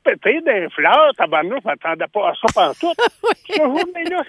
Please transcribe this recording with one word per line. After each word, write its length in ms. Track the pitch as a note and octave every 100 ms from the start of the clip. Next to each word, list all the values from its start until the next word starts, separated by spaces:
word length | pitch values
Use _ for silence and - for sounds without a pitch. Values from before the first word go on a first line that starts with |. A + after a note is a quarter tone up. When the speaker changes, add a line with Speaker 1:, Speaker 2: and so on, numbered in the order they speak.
Speaker 1:
péter 380 | - G3+ G3 C#4+
des 260 | E4 G#3+ E3
fleurs, 400 | - - C4 D#4 -
tabarnouche, 440 | D#3+ D#3 E3 C4
je 60 | -
m'attendais 380 | C#3+ E3 D#3+ E3
pas 180 | G#3 F#3
à 20 |
ça 180 | - E3
pantoute. 440 | G#3+ E3+ B2 E4+ E4
Speaker 2:
<laughs> 240 | A4+ -
Oui. 60 | A4+ - -
Speaker 1:
Cette 140 | G4
journée-là, 580 | D4+ C#4+ F4+ F4+ E4+ F4+